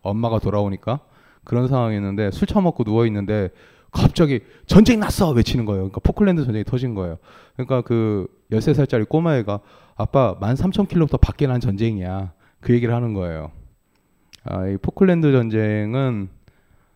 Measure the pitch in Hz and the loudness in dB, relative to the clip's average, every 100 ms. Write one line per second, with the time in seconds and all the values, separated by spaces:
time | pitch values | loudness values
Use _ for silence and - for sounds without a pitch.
0 | 95 107 117 113 - 104 101 95 - 139 | -6 -2 0 0 0 0 -2 -4 -4 -6
1 | _ _ _ _ - 120 127 131 113 104 | _ _ _ _ -4 -2 0 0 0 -2
2 | 98 101 104 - 196 214 175 - 107 113 | -2 -2 -2 -2 0 2 0 0 0 2
3 | 117 104 98 107 92 - - _ _ - | 2 0 -2 -2 -4 -8 -20 _ _ 0
4 | - - 151 127 - - - 175 226 220 | 0 2 2 0 -6 -20 4 6 8 4
5 | 208 - 175 120 107 127 107 98 95 - | 0 -2 0 2 2 0 -2 -4 -4 -8
6 | - - 202 170 127 107 101 123 127 101 | -8 0 2 2 -2 -4 -4 -4 -4 -6
7 | 90 90 _ - - - 123 127 - 117 | -8 -10 _ -20 -20 -10 -4 -4 0 0
8 | 110 104 92 _ - 110 151 143 135 123 | 0 -2 -6 _ -4 -2 2 2 2 0
9 | 107 156 170 135 104 101 _ - _ - | 0 0 0 0 -2 -6 _ -20 _ -8
10 | 107 139 117 87 98 135 190 202 196 180 | -2 2 2 0 -2 0 0 0 0 2
11 | - 123 - - 139 123 117 98 113 104 | 0 2 2 2 -2 0 -2 -2 -2 -2
12 | 90 92 92 - _ _ - 120 117 120 | -6 -6 -8 -12 _ _ 0 2 2 0
13 | 120 98 87 80 78 - - _ _ _ | -2 -4 -4 -6 -10 -16 -20 _ _ _
14 | _ _ _ - - 95 95 98 - - | _ _ _ -18 -10 -6 -4 -4 -6 2
15 | 190 170 151 131 113 110 107 107 104 131 | 2 4 4 2 2 0 0 -2 -2 -2
16 | 131 107 95 - _ _ _ _ _ | -2 -4 -8 -12 _ _ _ _ _